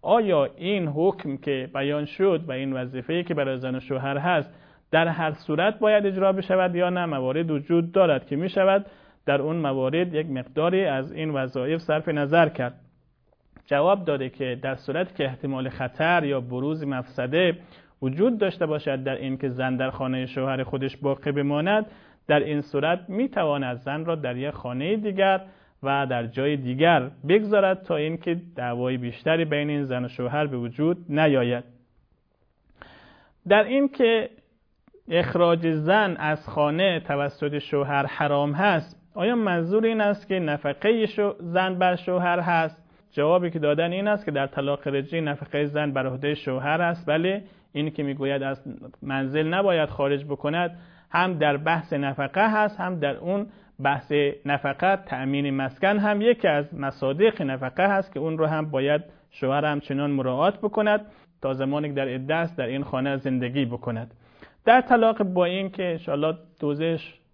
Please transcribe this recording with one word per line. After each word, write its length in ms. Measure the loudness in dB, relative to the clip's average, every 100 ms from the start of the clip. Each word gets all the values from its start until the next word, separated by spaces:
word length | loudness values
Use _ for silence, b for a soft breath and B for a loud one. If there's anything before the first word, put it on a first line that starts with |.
آیا 460 | 4 4 4 2 2 -2
این 320 | -4 -2 -2
حکم 480 | 0 0 0 -8 -6
که 320 | -4 -4 -4
بیان 300 | -4 -2 -2
شد 400 | -4 0 2 2 -2
و 60 |
این 200 | -6 -4
وظیفه‌ای 520 | -4 -6 -8 -4 -4
که 100 | -2
برای 240 | -2 -2 -2
زن 160 | -4
و 60 | -6
شوهر 360 | -4 -4 -2 -2
هست 380 | 0 0 0 b b b _
در 180 | 2 2
هر 240 | 0 -2
صورت 460 | -4 -4 0 0 2
باید 280 | 4 4 2
اجرا 260 | 2 2
بشود 420 | 2 0 2 2
یا 160 | 2 0
نه؟ 160 | 0 -2
موارد 440 | -2 0 0 0
وجود 420 | -2 2 2 2
دارد 340 | 4 4 4 0
که 100 | -4
می‌شود 500 | -2 2 4 2 0 B B B 0
در 160 | 0
اون 140 | 0 -2
موارد 580 | -2 0 0 0 0
یک 120 | -2 -4
مقداری 540 | -6 -4 0 2 2
از 280 | 2 -2 -4
این 180 | -6 -4
وظایف 500 | -2 -2 -4 -2 -4
صرف 280 | 0 -2 0
نظر 400 | -2 2 4 4
کرد. 260 | 2 -6 -8 _ _ _ _ _ _ _ -20 _
جواب 380 | 2 4 2
داده 240 | 2 -2 -2
که 300 | -4 -4 -4
در 120 | -4
صورتی 400 | -6 -4 -2 -2
که 100 | -2
احتمال 440 | -4 -2 -6 -4 -4
خطر 560 | -6 -8 -2 2 2
یا 160 | 2 -2
بروز 460 | -2 -4 -2 -2 -4
مفسده 680 | -4 -6 -6 -2 2 2 0 B B B B
وجود 360 | -4 2 2 2
داشته 280 | -2 0 -2
باشد 360 | -2 -4 -4
در 140 | -4 -6
این 200 | -6 -4
که 120 | -4
زن 280 | -2 -2 -2
در 140 | -4
خانه 360 | -4 -4 -4 -4
شوهر 360 | -4 -4 -4
خودش 340 | -4 -4 -4 -4
باقی 360 | -4 -2 -2
بماند، 540 | 0 0 0 2 0 0 B B B 2
در 120 | 2
این 200 | 4 -2
صورت 400 | -2 -2 0 0 -2
می‌تواند 680 | -4 -2 0 0 0 -2 -6
زن 280 | -6 -6
را 100 | -4
در 220 | -4 -4 -4
یک 140 | -6
خانه 460 | -6 -8 -4 -2 -2
دیگر 440 | -2 2 4 2 -2 B B B
و 240 | -2 0 0
در 160 | -2 -2
جای 300 | -2 0 0
دیگر 540 | -2 4 6 6 2 -8 2
بگذارد 540 | 2 4 4 4 0
تا 140 | -2 -2
اینکه 400 | -2 -4 -4 -4 -6 -8
دعوای 400 | -6 -2 -2 -2
بیشتری 480 | -6 -4 0 2
بین 260 | 2 0 0
این 140 | -2
زن 200 | -2 -4
و 40 | -4
شوهر 380 | -4 -4 0 -2
به 100 | -2
وجود 400 | -6 0 0 0 -2
نیاید. 560 | 2 4 4 2 -2 -6 _ _ _ _ _ _ _ _ _ _ _ B B B B B B 4
در 160 | 4
این 240 | 6 2 0
که 420 | 2 2 2 -2 -12 _ _ _ _ _ _ -2
اخراج 600 | 0 0 4 4 4 2
زن 460 | 0 4 4 2 0
از 300 | -2 -4 -4
خانه 520 | 0 0 2 2 0
توسط 580 | -2 -2 -2 -4 -4 -4
شوهر 480 | -2 -2 0 0 -2
حرام 460 | -2 0 2 0
هست، 440 | 2 2 2 -2 -18 _
آیا 200 | -4 0
منظور 500 | 2 0 0 2 2
این 160 | 2 2
است 280 | 0 0 -2
که 120 | -2
نفقه 680 | 0 -2 -2 0 2 2 0
شو-، 280 | 0 -2 -2
زن 400 | -2 0 0 2
بر 180 | 2 2
شوهر 440 | -2 0 2 0
هست؟ 440 | 2 0 0 -6 b b _
جوابی 380 | 0 4 4 2
که 80 | 0
دادن 340 | 0 2 0
این 160 | 0 0
است 160 | 0
که 60 | -2
در 160 | -2 -2
طلاق 420 | -2 -2 -2 -2
رجعی 320 | -2 -2 -4
نفقه 440 | -2 -4 -4 -2
زن 280 | -2 0 -2
بر 140 | 0 -2
عهده 280 | -2 -4
شوهر 480 | -4 -4 -4 -2 0
است. 240 | 0 -2 -2
بله، 360 | 0 0 -2 -8 B B
این 180 | -4 -4
که 120 | -4
می‌گوید 400 | -6 -2 -2 -2
از 200 | -4 -6 -10 -16 -18 -14
منزل 440 | -6 -4 -2 -2 0
نباید 340 | 0 2 2 0
خارج 360 | 0 0 0
بکند 540 | -4 -6 -2 -2 -2 -6 B B B
هم 280 | 0 0 2
در 180 | 2 2
بحث 360 | 0 0 0
نفقه 580 | -2 -2 -2 -4 2 2
هست، 300 | 4 0 -2
هم 180 | -6 -2
در 180 | -2 -2
اون 300 | -4 -4 -4 B B -2
بحث 280 | 0 0 0 2 2 -2 -4
نفقه 500 | -2 -2 0 0 0
تأمین 580 | -2 -6 -2 -2 -2
مسکن 440 | -2 -4 0 0 2
هم 220 | 2 2
یکی 280 | 2 2 2
از 260 | 2 -2
مصادیق 680 | -6 -6 -2 -2 2 2 2
نفقه 460 | -4 -4 -6 0 2
هست 240 | 2 -2
که 80 | -6
اون 180 | -4 0
رو 80 | 0
هم 240 | 0 -2
باید 320 | -2 0 0 -2 b b
شوهر 340 | -4 0 0
همچنان 460 | 0 -2 -4 -4 0
مراعات 480 | 0 0 2 0 0
بکند 420 | -4 0 2 0 -2 B B _
تا 100 | -4
زمانی 360 | -2 -2 -2 -2
که 60 |
در 140 | -2 -4
عده 260 | -4 -2
است 240 | -2 -2 -4
در 80 | -4
این 160 | -4
خانه 340 | -4 -2 -2 -2
زندگی 480 | -2 -2 0 -2
بکند. 500 | -2 -4 -6 -6 -8 -16 B B B B
در 160 | 6 6
طلاق 420 | 6 4 4 2
با 220 | 0 2
این 260 | 2 0 -4
که 140 | -4
انشاءالله 500 | -4 -4 -4 -2 0 -2 -12 _
توضیحش 540 | -4 -2 -2 -2 -6 -20 _